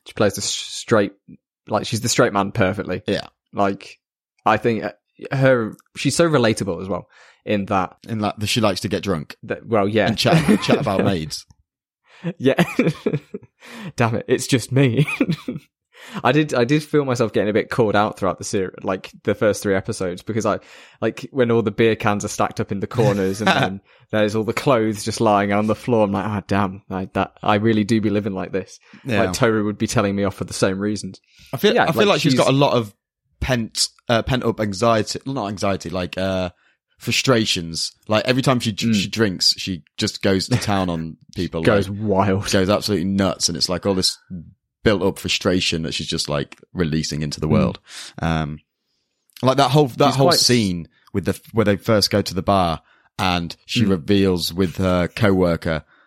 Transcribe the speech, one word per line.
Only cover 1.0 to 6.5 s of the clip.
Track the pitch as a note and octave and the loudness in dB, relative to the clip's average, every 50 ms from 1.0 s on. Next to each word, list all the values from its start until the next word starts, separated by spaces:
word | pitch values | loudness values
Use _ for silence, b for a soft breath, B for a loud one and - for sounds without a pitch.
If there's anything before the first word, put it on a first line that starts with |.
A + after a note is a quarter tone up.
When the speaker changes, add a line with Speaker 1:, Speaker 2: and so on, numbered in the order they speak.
| G2+ G2 - _ _ - - - _ _ _ _ _ - | 2 2 -4 _ _ -20 -20 -20 _ _ _ _ _ -4
Speaker 1:
like, | A2 G#2 G#2+ | -2 -2 -2
she's | - - A2 | -2 -4 -4
the | A#2 A#2+ | -2 0
straight | - - C3 A#2+ G2+ | 2 2 2 2 2
man | G2+ G2 G2 - | 0 -2 -2 0
perfectly. | - G2+ F#2 G2+ G2+ F2 D2 F2+ F#2+ - | 0 0 0 0 -2 -6 -6 -8 -6 -4
Speaker 2:
Yeah. | - G2+ D#2+ - G1+ _ _ _ _ - | -4 -4 -4 -4 -8 _ _ _ _ -4
Speaker 1:
Like, | G#2+ G2+ G2 G2+ G2 - - - - _ _ _ _ _ _ _ _ - | -2 0 0 -2 -4 -10 -18 -20 -20 _ _ _ _ _ _ _ _ 0
I | - A2 | 2 2
think, | G#2+ - A#2+ A2+ G#2 D2+ | 2 2 0 0 0 -2
uh, | - - _ _ _ _ _ - - - | -6 -10 _ _ _ _ _ -10 -6 0
her, | C3+ C3+ C3 C3 A#2+ A2+ G#2 F#2 - _ _ - | 2 4 4 4 4 2 -2 -6 -12 _ _ -10
she's | - - D3 - | -4 -2 0 2
so | - E3+ E3+ | 2 2 4
relatable | D3+ C3+ A#2+ A2 | 4 4 4 2